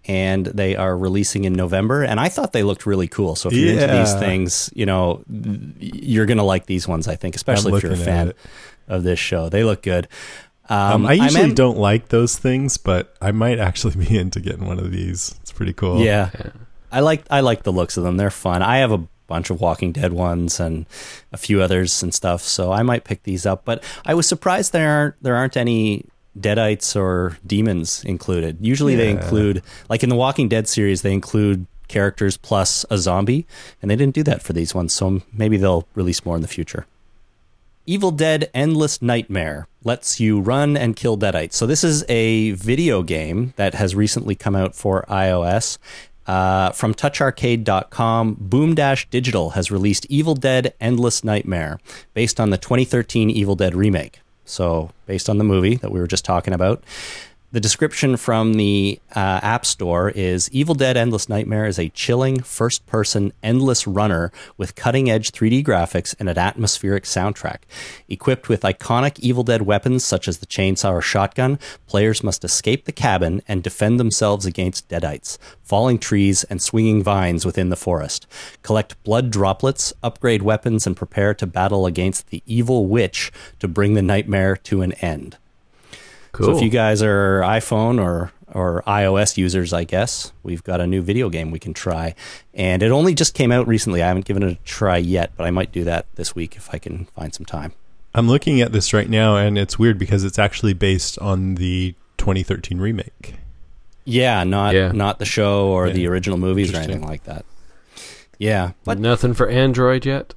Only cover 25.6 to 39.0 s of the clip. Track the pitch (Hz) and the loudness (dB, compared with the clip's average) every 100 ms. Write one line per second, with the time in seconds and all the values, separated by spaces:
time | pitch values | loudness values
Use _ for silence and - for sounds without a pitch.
25.6 | 120 113 110 101 - _ _ 98 104 107 | 0 2 0 -2 -8 _ _ -4 0 2
26.6 | 107 104 - 104 95 90 90 78 92 101 | 2 0 -2 -2 0 0 -2 -6 -2 0
27.6 | 110 90 82 - - 92 - 90 82 80 | 2 0 -4 -6 -6 -6 -2 -2 -2 -4
28.6 | 110 135 143 123 113 95 87 107 104 95 | -2 2 2 4 2 0 0 2 2 0
29.6 | - - - 113 123 120 131 139 117 113 | -6 -20 -4 0 2 2 2 2 0 0
30.6 | 107 - 101 92 101 98 - 110 104 95 | 0 0 2 2 0 -2 0 0 2 0
31.6 | 90 - - 104 98 - 98 - - 101 | -4 -16 -4 0 0 0 -2 -2 -2 0
32.6 | 95 - - 104 92 90 104 135 - - | 2 -2 -2 -2 0 0 0 -2 -4 -18
33.6 | - _ 101 110 139 143 151 127 - 85 | -20 _ -2 2 2 2 0 -2 -2 -4
34.6 | 85 92 85 - 95 95 - 107 107 104 | -2 -4 -4 -2 0 -2 -4 -2 0 2
35.6 | 95 85 - - 90 85 90 85 78 - | 4 2 -2 -4 -2 -2 -4 -4 -6 -8
36.6 | 82 - - _ _ _ _ _ _ _ | -2 -2 -4 _ _ _ _ _ _ _
37.6 | _ _ - 196 190 151 160 156 156 123 | _ _ -4 0 0 2 2 2 0 0
38.6 | 151 156 151 - | 2 2 0 0